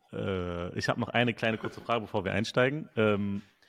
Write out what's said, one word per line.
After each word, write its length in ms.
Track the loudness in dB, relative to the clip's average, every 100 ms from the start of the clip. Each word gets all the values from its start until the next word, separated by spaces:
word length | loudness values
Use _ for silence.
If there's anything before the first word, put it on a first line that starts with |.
| _
äh, 680 | -6 -2 -2 -2 -4 -4 -2
ich 100 | -2
hab 100 | -2
noch 100 | 0
eine 260 | 2 2
kleine 240 | 2 -2 -2
kurze 220 | -6 -8
Frage, 220 | -2 -2
bevor 220 | 0 -2
wir 80 | 0
einsteigen. 560 | 0 2 2 2 2 -4
Ähm, 480 | 2 4 4 0 -4 -8 _